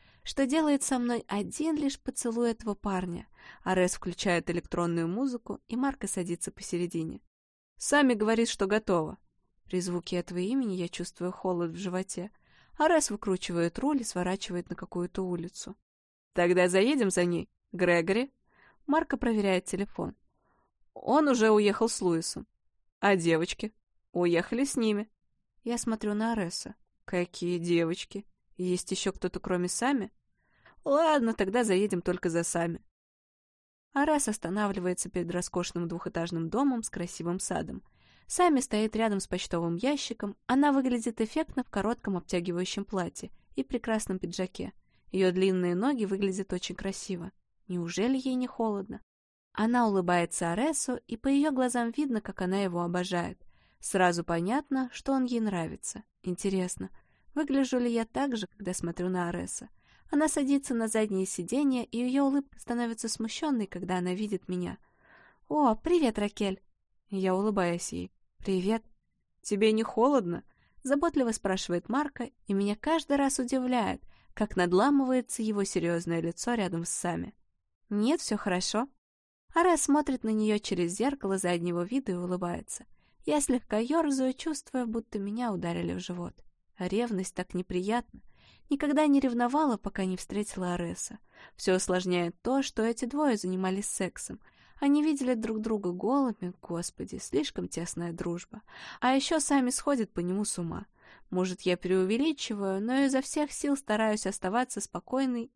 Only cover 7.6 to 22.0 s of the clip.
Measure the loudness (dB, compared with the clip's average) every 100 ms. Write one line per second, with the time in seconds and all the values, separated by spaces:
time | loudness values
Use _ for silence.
7.6 | _ -8 2 4 6 4 4 4 2 0
8.6 | 2 2 2 0 0 -8 _ _ _ _
9.6 | -6 -4 -2 -4 -2 -4 -2 -4 -2 0
10.6 | 0 -2 -4 -6 -10 -6 -6 -4 -2 -2
11.6 | -2 -4 -4 -4 -4 -8 -10 _ _ _
12.6 | _ 2 6 6 2 -2 -2 -2 -2 0
13.6 | 0 0 0 0 -2 -4 -2 -4 -4 -8
14.6 | -8 -10 -8 -6 -4 -4 -4 -4 -8 -12
15.6 | -14 -16 _ _ _ _ _ 2 4 6
16.6 | 6 6 4 4 2 2 2 0 -6 _
17.6 | _ 0 4 4 4 0 -2 _ _ _
18.6 | _ _ 0 0 2 0 0 2 2 2
19.6 | 0 -4 -4 -6 -8 -8 _ _ _ _
20.6 | _ _ _ -8 2 4 6 6 6 8
21.6 | 6 2 0 0